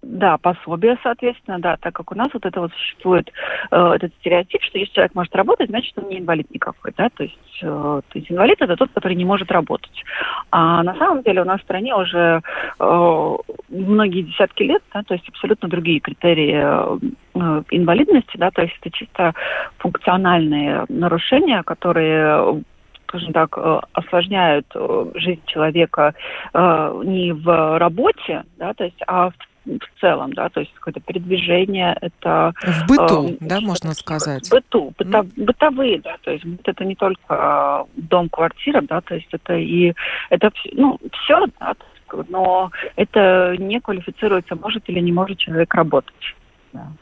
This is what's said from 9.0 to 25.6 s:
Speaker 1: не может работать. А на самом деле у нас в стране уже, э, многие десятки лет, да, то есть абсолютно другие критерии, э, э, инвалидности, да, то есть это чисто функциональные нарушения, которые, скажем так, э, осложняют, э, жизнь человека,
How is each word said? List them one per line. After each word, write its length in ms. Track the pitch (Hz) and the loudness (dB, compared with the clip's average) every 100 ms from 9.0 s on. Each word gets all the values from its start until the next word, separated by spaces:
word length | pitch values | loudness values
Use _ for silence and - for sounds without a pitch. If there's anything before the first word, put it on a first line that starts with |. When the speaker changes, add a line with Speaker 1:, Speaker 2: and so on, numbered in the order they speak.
| 190 180 | -2 -2
Speaker 1:
не 100 | 180 | 0
может 260 | 202 185 | 0 2
работать. 520 | 185 160 - - - - - - - - | 0 0 -6 -8 -18 -12 -8 -6 -8 0
А 320 | 175 165 175 | 2 4 4
на 120 | 170 - | 2 2
самом 280 | 339 302 | 0 2
деле 180 | 254 226 | 2 2
у 40 | 180 | 0
нас 140 | 190 | -2
в 40 | |
стране 320 | - 190 233 226 | -2 -6 -2 -2
уже, 460 | 180 175 170 165 - - - - | 0 2 2 2 -2 -10 -10 -2
э, 580 | 98 175 175 160 156 - - - - | 2 4 4 4 0 -4 -8 -14 -12
многие 520 | 175 190 208 208 180 | -6 2 2 4 0
десятки 420 | 165 165 202 - | -4 0 0 0
лет, 200 | 233 349 _ | 0 0 _
да, 80 | 202 | -12
то 140 | 208 180 | -6 -6
есть 120 | - | -6
абсолютно 380 | - - 220 185 | -10 -2 -2 -2
другие 320 | 175 165 156 | -4 0 -2
критерии, 560 | - - 175 160 147 151 | -2 -2 2 4 2 2
э, 440 | 143 - - - - - _ | 2 0 0 -4 -6 -8 _
э, 300 | 180 170 151 - | -4 -2 -2 -2
инвалидности, 680 | - 170 180 302 311 - - | 0 2 4 6 4 2 -2
да, 140 | 180 | -2
то 100 | - | 0
есть 140 | 170 - | -4 -4
это 120 | 170 | -10
чисто 420 | - - - 175 - - - - _ | -10 -12 -2 -2 -2 -8 -8 -10 _
функциональные 1080 | - - - 185 190 175 156 147 147 147 - | -4 -2 0 2 4 4 2 0 0 -2 -4
нарушения, 720 | - 170 165 - 262 349 220 | -2 0 0 2 2 4 0
которые, 1000 | 165 165 175 165 160 156 156 151 85 156 - _ _ - - | -2 -4 0 2 2 2 4 4 2 0 -6 _ _ -20 -12
скажем 260 | 180 165 | -10 -4
так, 240 | 160 160 - | 0 0 0
э, 240 | 165 156 - | -2 -2 -2
осложняют, 720 | - 165 180 175 196 175 147 - - | -6 -2 -2 0 0 2 2 -2 -8
э, 360 | - - - - | -4 -2 -4 -4
жизнь 280 | 170 170 - | -4 -4 -6
человека, 680 | 160 | -2